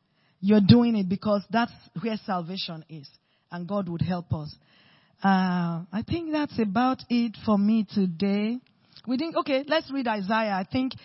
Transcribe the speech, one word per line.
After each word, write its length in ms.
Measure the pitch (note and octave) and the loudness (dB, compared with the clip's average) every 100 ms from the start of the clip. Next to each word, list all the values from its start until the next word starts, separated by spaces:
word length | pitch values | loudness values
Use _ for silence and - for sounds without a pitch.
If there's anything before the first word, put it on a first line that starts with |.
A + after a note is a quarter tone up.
| _ _ _ _ | _ _ _ _
You're 220 | F#3+ G#3+ F#3+ | 4 6 8
doing 300 | A#3+ A#3+ A3 | 8 6 2
it, 140 | F#3 | 0
because 340 | G3 G#3+ G3+ - | -2 0 -2 0
that's 240 | A3+ A#3 - - E3+ | -2 -2 -6 -16 -8
where 140 | A3 G#3+ - | -6 -6 -4
salvation 600 | F3+ E3 F#3 - E3 D#3 | -6 -4 -10 -10 -12 -14
is. 220 | D#3+ C#3 _ _ _ _ | -18 -18 _ _ _ _
And 160 | F3 F3 | -12 -6
God 220 | G3+ F3+ | -4 -4
would 120 | E3+ | -2
help 320 | D#3+ F3+ E3+ | 0 -2 -4
us. 220 | D#3+ D3+ - _ _ _ _ _ _ | -6 -6 -14 _ _ _ _ _ _
Uh, 580 | G3 F#3+ F#3 F3+ E3+ E3 F3+ | 2 4 2 0 -2 -4 -6
I 120 | G3 - | -8 -4
think 240 | E4+ D#4+ | -4 -2
that's 280 | D4+ D4 - | -2 -2 -2
about 420 | A3 G3 B3+ C4 - | -2 2 0 0 -2
it 260 | A#3+ A#3 - | -2 0 -4
for 140 | - G3+ | 0 2
me 300 | G3+ A3+ G3+ | 4 2 0
today. 680 | G#3 F#3 E3 G3+ G3+ G#3+ B3 - _ _ - - | 0 0 0 -2 0 -2 -4 -10 _ _ -16 -6
We 100 | B3+ | -4
didn't, 200 | E4 E4+ | -2 -2
okay, 260 | E4+ C4 C#4+ | 0 -2 0
let's 240 | D#4+ - | -2 -2
read 160 | C4+ A#3+ | -4 -2
Isaiah. 460 | G#3+ F#3+ A3 A3 | -2 0 0 0
I 120 | F#3+ G3 | -2 -2
think 220 | B3+ C4 - | -2 -4 -6